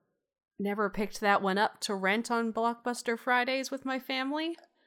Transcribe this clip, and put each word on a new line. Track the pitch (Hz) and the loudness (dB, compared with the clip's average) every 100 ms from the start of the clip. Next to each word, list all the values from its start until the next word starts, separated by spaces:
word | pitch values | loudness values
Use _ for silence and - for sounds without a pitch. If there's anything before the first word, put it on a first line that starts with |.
| _ _ _ _ _ _ | _ _ _ _ _ _
never | 202 208 208 | -4 0 -2
picked | 196 202 - | 0 -4 0
that | 214 202 | 4 4
one | 196 190 | 4 2
up | 220 - | 2 0
to | - 196 | -6 0
rent | 185 208 233 | 2 2 2
on | 233 226 | 0 0
Blockbuster | 220 233 233 254 240 - 233 | 0 0 0 -4 -4 -4 -4
Fridays | - 247 247 269 262 | 2 2 2 -2 -2
with | 269 269 | -6 -4
my | 262 | -6
family. | 254 262 269 294 320 339 - _ | -4 -4 -2 -2 -4 -6 -14 _